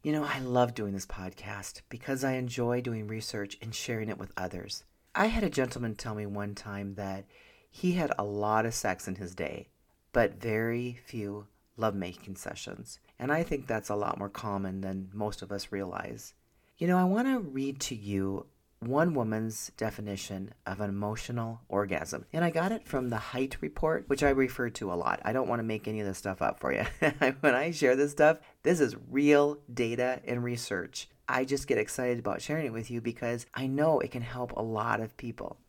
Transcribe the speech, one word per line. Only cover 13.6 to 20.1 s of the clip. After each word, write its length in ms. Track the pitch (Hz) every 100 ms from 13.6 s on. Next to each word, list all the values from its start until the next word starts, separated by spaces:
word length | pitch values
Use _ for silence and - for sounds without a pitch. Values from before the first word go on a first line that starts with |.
| 127
that's 220 | 110 -
a 40 |
lot 240 | 104 101 -
more 100 | 101
common 520 | - 110 98 98 95
than 280 | 95 95 95
most 260 | 101 107 101
of 120 | 95
us 180 | 101 -
realize. 640 | 98 95 - - 110 - _ _ _ _ _
You 100 | 170
know, 100 | 180
I 60 |
want 240 | 180 202 262
to 100 | 262
read 400 | 170 135 135 139
to 120 | -
you 520 | 117 101 98 95 98 - _ _ _
one 340 | 117 143 170
woman's 580 | 147 110 110 113 107 - -
definition 760 | 110 - 107